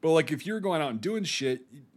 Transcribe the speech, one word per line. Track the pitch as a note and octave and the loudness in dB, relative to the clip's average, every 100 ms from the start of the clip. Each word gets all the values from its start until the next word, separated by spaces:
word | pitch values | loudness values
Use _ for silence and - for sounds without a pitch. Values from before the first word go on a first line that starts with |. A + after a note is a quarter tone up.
But, | E3 | 6
like, | D#3+ D3+ | 4 4
if | D#3 F3+ | -2 -4
you're | A3 | -4
going | G3 E3+ | 0 0
out | C#3+ | 0
and | A2+ | -2
doing | D#3+ A3 | -2 -2
shit, | F#3 - C3+ B2+ - D3 C3+ | -2 -2 -2 -2 -6 -20 -20